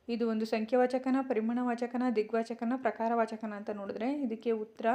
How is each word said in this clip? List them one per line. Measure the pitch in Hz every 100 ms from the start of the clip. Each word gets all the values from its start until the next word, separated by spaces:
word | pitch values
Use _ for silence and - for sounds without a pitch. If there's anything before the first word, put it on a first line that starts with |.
| -
ಇದು | 233 233
ಒಂದು | 220
ಸಂಖ್ಯಾವಾಚಕನ, | 220 226 220 254 254 262 262 262
ಪರಿಮಾಣವಾಚಕನ, | 262 233 220 240 247 240 240 247 254 220
ದಿಗ್ವಾಚಕನ, | 214 226 226 233 233 262
ಪ್ರಕಾರವಾಚಕನ | 254 214 226 233 226 220 220
ಅಂತ | 208 208
ನೋಡಿದ್ರೆ | 208 202 196 233 294
ಇದಕ್ಕೆ | 262 220 233
ಉತ್ತರ | 220 214 - 226